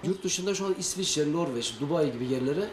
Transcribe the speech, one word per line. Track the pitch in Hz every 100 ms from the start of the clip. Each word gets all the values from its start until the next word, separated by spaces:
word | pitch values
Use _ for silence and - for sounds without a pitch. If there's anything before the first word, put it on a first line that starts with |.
Yurt | 156 190
dışında | 185 - 185
şu | 190 196
an | 190
İsviçre, | 180 175 185 151 151
Norveç, | 160 165 120 117 -
Dubai | 143 165 147
gibi | 117 127
yerlere | 131 127 151 208